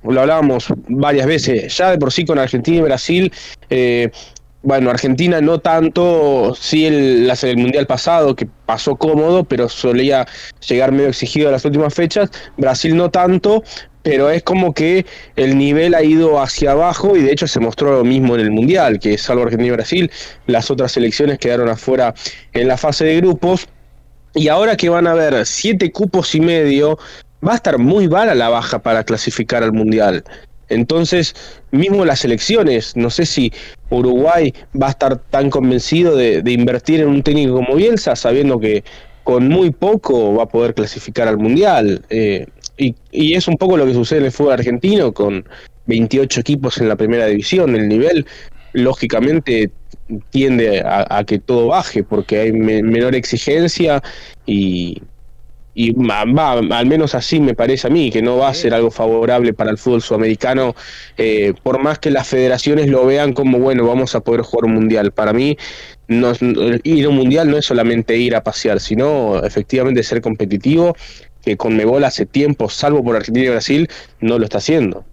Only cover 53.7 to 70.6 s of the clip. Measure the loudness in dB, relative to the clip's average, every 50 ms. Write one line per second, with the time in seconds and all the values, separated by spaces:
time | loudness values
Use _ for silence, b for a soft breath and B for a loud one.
53.7 | 0 0 0 0 0 0 B B B B B B B B -6 -4 -2 0 0 0
54.7 | -2 -4 -4 -6 -8 -12 -16 -20 -20 -20 -20 -20 -20 -20 -20 -20 -20 -20 -20 -20
55.7 | -6 -4 -2 -2 0 0 0 0 0 -2 -2 0 0 0 2 2 0 0 0 -2
56.7 | -2 0 0 2 2 2 0 0 -2 -4 -4 -2 0 0 0 0 0 0 0 0
57.7 | 0 0 0 0 0 2 0 0 0 0 0 0 2 2 0 0 0 0 -2 0
58.7 | 2 2 0 0 0 -2 -2 0 0 0 2 2 2 2 2 0 0 -2 -2 -4
59.7 | -4 -2 -2 0 0 0 0 -2 -2 0 0 0 0 -2 -2 -2 0 0 0 -2
60.7 | -4 B B B B B B B B -2 -2 0 2 2 0 0 -2 -2 -2 -2
61.7 | -2 0 0 -2 -4 -2 -2 -2 0 0 -2 -2 -2 0 2 2 0 0 0 0
62.7 | 0 2 2 2 2 4 4 4 2 2 2 0 0 0 0 2 2 2 2 2
63.7 | 2 2 2 2 2 0 -2 -2 -4 -4 -2 0 -2 -2 -2 -2 -2 0 0 2
64.7 | 2 2 2 2 2 2 0 -2 -2 0 -2 0 0 0 0 0 -2 B B B
65.7 | B B B B B B _ -2 0 0 2 0 0 0 0 -2 0 0 0 0
66.7 | -2 -2 0 0 0 2 2 2 2 2 2 2 2 2 2 2 2 0 0 0
67.7 | 0 0 2 2 0 0 0 0 0 0 0 0 0 -2 -2 -4 -8 -4 -2 -2
68.7 | -2 -2 -2 -2 -2 0 0 0 0 0 0 0 0 0 -2 -2 -4 -4 -4 -2
69.7 | -2 0 0 2 0 0 -2 -2 -4 -4 -2 -4 -4 -4 -4 -4 -4 -2